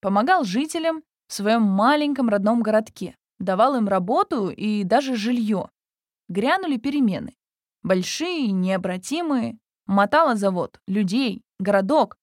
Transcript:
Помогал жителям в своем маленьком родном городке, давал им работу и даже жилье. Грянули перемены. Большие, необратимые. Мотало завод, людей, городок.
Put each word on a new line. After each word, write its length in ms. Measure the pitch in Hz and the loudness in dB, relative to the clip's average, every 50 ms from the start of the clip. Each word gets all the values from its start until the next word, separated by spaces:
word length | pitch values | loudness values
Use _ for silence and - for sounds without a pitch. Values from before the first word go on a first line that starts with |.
Помогал 440 | - 196 196 202 220 285 381 370 294 | -2 0 0 0 2 2 2 2 2
жителям 580 | 196 175 226 294 311 - 349 320 330 320 320 302 _ _ _ _ _ | 0 -2 -2 -4 -2 -4 -4 -2 -2 -4 -4 -8 _ _ _ _ _
в 60 | - | -12
своем 280 | - 196 208 220 233 220 | -4 0 0 2 2 2
маленьком 680 | 202 190 190 208 269 294 302 294 294 285 269 262 233 | 2 2 2 4 2 2 2 0 -2 0 0 2 4
родном 320 | 208 208 190 220 233 240 226 | 4 4 4 2 2 2 2
городке, 540 | 214 214 214 220 - - - 196 170 - _ _ _ _ _ | 2 2 2 0 0 -10 -12 -12 -12 -12 _ _ _ _ _
давал 380 | 190 180 190 185 220 262 294 | -4 -4 2 4 4 2 4
им 100 | 254 220 | 2 0
работу 600 | 196 196 190 180 180 240 330 415 - 359 240 202 180 | 2 0 0 0 0 0 0 0 0 -2 -2 -2 -4
и 340 | - - - 214 214 208 202 | -4 -4 -4 -4 -2 -2 -2
даже 320 | 180 196 247 294 269 254 | 2 2 2 2 0 -4
жилье. 540 | 226 202 226 254 240 226 208 214 185 - - _ _ _ _ _ _ _ _ _ _ _ _ | -4 -2 -2 -2 0 0 0 -2 -2 -2 -8 _ _ _ _ _ _ _ _ _ _ _ _
Грянули 480 | 180 185 202 262 330 381 381 339 285 233 | -4 -2 0 0 0 0 0 -2 -4 -2
перемены. 580 | - 277 277 294 269 220 185 - - - - _ _ _ _ _ _ _ _ _ _ | -2 -2 0 2 2 2 0 -2 -6 -10 -14 _ _ _ _ _ _ _ _ _ _
Большие, 680 | - 190 185 175 - - - 311 349 359 330 277 220 | 0 0 0 0 -4 -6 -6 -4 -4 -4 -2 -2 -2
необратимые. 1080 | 196 190 180 185 190 185 180 185 180 185 185 - 269 330 349 320 285 254 220 233 226 - _ _ _ _ _ | 0 0 0 0 -2 -2 -4 -4 -6 -6 -8 -6 -6 -4 -2 -2 -2 -2 -2 -4 -8 -12 _ _ _ _ _
Мотало 520 | - 196 196 202 208 - 302 330 302 240 | -2 2 2 2 4 4 2 4 4 2
завод, 440 | 214 202 196 185 180 151 - _ - _ | 0 0 0 0 -2 -4 -6 _ -18 _
людей, 560 | - 190 208 214 180 185 247 277 240 185 - _ _ _ _ | -4 -2 0 0 0 0 0 -2 -2 -4 -8 _ _ _ _
городок. 580 | 190 208 202 196 190 190 285 311 240 - - _ | -2 0 2 2 2 2 2 2 2 0 -2 _